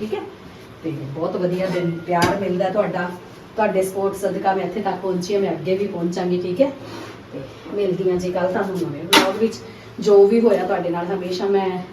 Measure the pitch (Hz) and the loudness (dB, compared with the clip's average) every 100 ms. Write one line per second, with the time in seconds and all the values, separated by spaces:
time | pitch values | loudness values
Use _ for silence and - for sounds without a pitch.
0 | 214 202 - - - - - - 165 135 | -6 -6 -8 -14 -18 -18 -20 -10 -8 -6
1 | 135 160 185 190 175 180 180 180 170 165 | -8 -4 -4 0 0 0 0 0 -2 -2
2 | - 175 175 202 185 180 196 214 180 180 | 0 2 2 0 0 0 0 0 0 -2
3 | 180 180 - - - - 214 185 190 196 | -4 -8 -14 -18 -8 -2 0 2 0 0
4 | 196 - 190 - 190 190 180 220 196 180 | -2 0 -4 0 0 0 0 -2 -2 -2
5 | 190 180 175 202 185 165 151 190 202 170 | -2 -2 0 0 0 0 0 0 0 -2
6 | 175 185 180 180 180 180 277 - - - | -2 0 0 0 0 2 2 0 -12 -12
7 | - - - - - - - 202 196 175 | -12 -14 -14 -12 -12 -14 -8 -2 0 2
8 | 185 180 180 185 180 214 196 180 156 143 | 2 0 0 0 0 0 -2 -2 -4 -6
9 | 165 - 285 214 226 - - - - - | 2 2 4 2 0 -2 -12 -16 -14 -2
10 | 202 202 202 233 226 185 185 190 170 170 | 8 10 10 8 6 4 2 0 0 -2
11 | 180 190 180 180 196 196 190 180 180 | -2 -4 -4 -2 2 2 2 -2 -8